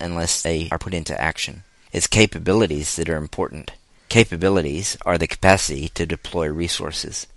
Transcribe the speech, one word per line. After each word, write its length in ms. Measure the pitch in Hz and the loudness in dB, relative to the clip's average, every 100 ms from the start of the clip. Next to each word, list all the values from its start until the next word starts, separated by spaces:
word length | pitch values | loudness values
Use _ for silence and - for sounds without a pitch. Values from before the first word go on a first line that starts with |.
unless 400 | 87 85 87 - | -6 -2 -2 -2
they 300 | 82 82 82 | -2 -2 -2
are 60 | 82 | -6
put 160 | - | -4
into 260 | 87 80 - | -6 -6 -4
action. 420 | 80 - - 87 - _ - | -4 -4 -8 -10 -20 _ -8
It's 140 | - - | -4 2
capabilities 920 | 107 107 82 104 107 95 73 76 - | 4 4 2 2 2 2 0 -4 -4
that 140 | 80 | -2
are 80 | 80 | -4
important. 540 | 76 - 87 76 - - _ _ - | -4 -6 -6 -8 -16 -18 _ _ 2
Capabilities 880 | 117 113 82 95 98 73 76 98 - | 4 4 4 2 4 2 -2 -4 -4
are 140 | 95 85 | 0 0
the 80 | 80 | 0
capacity 640 | - 95 95 - 69 76 | 4 6 6 4 -4 -6
to 160 | - 82 | -4 -4
deploy 400 | 82 - 87 78 | -6 -4 -2 -2
resources. 800 | 78 85 - 78 - - - - | -2 -2 -4 -6 -6 -8 -10 -12